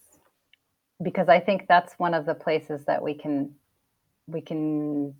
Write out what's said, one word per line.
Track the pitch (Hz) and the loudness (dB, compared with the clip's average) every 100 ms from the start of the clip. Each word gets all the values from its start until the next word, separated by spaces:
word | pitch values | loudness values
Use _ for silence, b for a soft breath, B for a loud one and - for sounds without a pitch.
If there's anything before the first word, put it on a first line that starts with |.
| _ _ _ _ _ _ _ _ _ _ | _ _ _ _ _ _ _ _ _ _
because | 175 190 175 | -6 0 6
I | 175 | 6
think | 180 190 - | 6 -2 4
that's | 175 - - | 4 4 -2
one | 175 | -2
of | 165 151 | 0 -2
the | |
places | 165 - 156 156 147 143 | -4 -2 -2 -2 -6 -2
that | 147 | -2
we | - | -2
can, | 147 151 143 143 - _ _ _ _ _ _ - | -6 -4 -4 -4 -10 _ _ _ _ _ _ -12
we | 160 | -12
can | 156 160 156 151 151 147 143 | -8 -4 -2 -2 -2 -4 -4